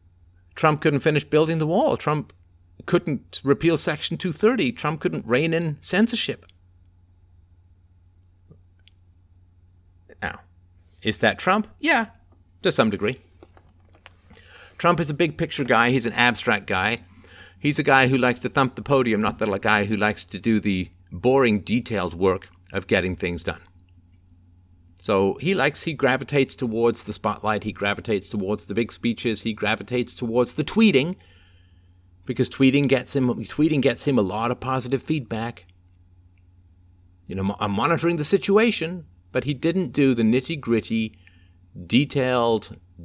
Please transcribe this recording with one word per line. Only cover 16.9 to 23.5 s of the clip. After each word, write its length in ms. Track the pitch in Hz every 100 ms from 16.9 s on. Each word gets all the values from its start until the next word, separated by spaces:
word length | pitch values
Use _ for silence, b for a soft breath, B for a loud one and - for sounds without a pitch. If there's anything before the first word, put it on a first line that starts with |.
| 117 - B B B B B
He's 180 | 147 147
a 60 |
guy 240 | 143 131 127
who 100 | 135
likes 220 | 123 123
to 100 | 123
thump 260 | 143 131 -
the 60 |
podium, 400 | 107 139 120 104
not 160 | 107 107
the 80 | 110 95
guy 260 | 107 104 101
who 100 | 104
likes 280 | 104 101 -
to 140 | 95
do 200 | 117 107
the 300 | 104 92 87 _ -
boring, 480 | 90 123 135 120 104
detailed 540 | - 120 113 104 90 85
work 340 | 95 92 - - -
of 140 | 98 -
getting 280 | 101 92 87
things 280 | 90 85
done. 180 | -